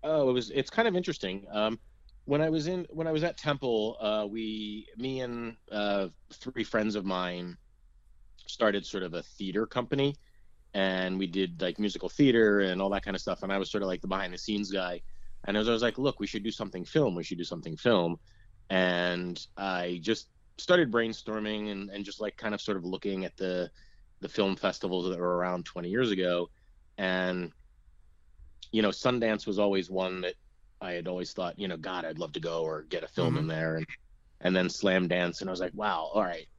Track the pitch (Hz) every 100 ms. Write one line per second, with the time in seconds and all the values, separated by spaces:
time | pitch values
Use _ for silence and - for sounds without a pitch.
0 | 151 156 135 127 117 - 127 - 233 180
1 | 180 160 98 95 101 - 110 113 - -
2 | - - - 143 160 160 151 185 170 156
3 | 160 156 170 - 156 139 131 113 107 120
4 | 107 107 104 110 110 110 107 107 107 110
5 | 127 131 127 120 117 113 - 107 104 101
6 | 95 - - - - 127 107 113 107 104
7 | 95 92 90 90 87 87 - - - -
8 | - - - - - - 110 101 - 101
9 | 92 85 - - 98 92 110 123 120 139
10 | 139 143 - - - - - 101 95 92
11 | 92 92 95 90 95 85 92 85 104 92
12 | 92 - 143 117 110 104 98 90 98 98
13 | 104 95 - 90 95 98 92 104 98 87
14 | 95 95 95 90 - 104 101 95 90 87
15 | - - - - - 104 107 113 120 113
16 | 135 - 104 110 101 - 104 90 87 156
17 | 139 87 80 87 85 85 82 80 123 107
18 | 85 85 - - - - - 95 92 87
19 | 87 87 90 87 - - 98 92 87 87
20 | 82 113 - _ - - - 180 151 117
21 | 113 110 - 107 107 107 107 98 101 101
22 | 101 - 107 - 113 104 - 98 85 92
23 | 104 95 92 - 95 90 87 - - -
24 | - - 95 - 98 95 98 - 98 90
25 | 90 90 87 87 90 90 85 - 87 107
26 | 123 95 90 87 87 - - - - -
27 | 95 92 92 90 87 - - - - -
28 | - - - - - - - 110 107 92
29 | 127 123 113 107 - 101 101 98 87 92
30 | 92 92 90 - - _ - - 95 87
31 | 85 90 87 - 90 85 98 82 78 92
32 | 82 80 82 87 82 82 80 78 78 87
33 | 80 - 85 80 78 80 80 80 80 -
34 | - - - _ 92 92 92 - 101 92
35 | 90 90 87 87 95 92 90 101 104 87
36 | 80 98 95 85 80